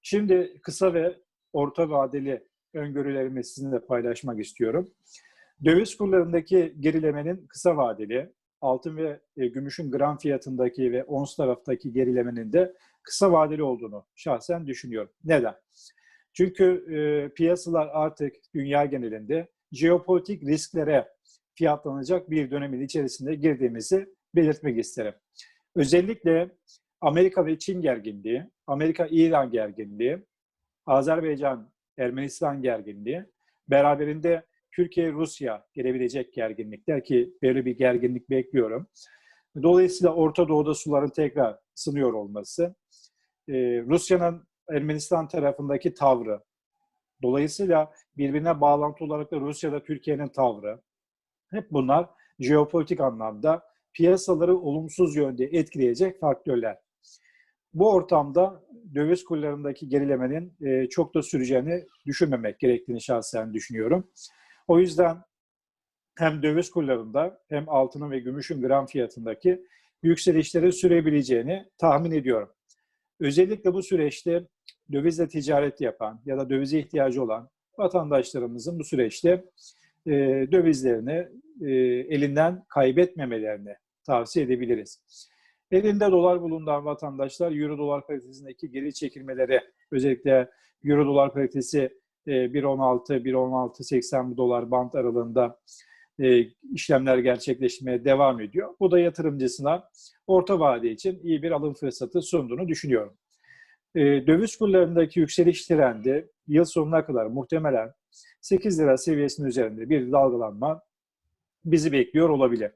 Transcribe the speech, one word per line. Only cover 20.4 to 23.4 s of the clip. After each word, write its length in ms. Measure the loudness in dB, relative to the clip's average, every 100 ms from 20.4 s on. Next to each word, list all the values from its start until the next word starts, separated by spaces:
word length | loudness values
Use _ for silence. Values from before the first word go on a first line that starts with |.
risklere 680 | -2 -4 -2 -4 0 0 0 _ _ _ _
fiyatlanacak 760 | -2 0 0 -6 -10 -2 -4 -2
bir 200 | -4 -2
dönemin 300 | -6 -6 -8
içerisinde 540 | -6 -4 -4 -6 -8
girdiğimizi 800 | 0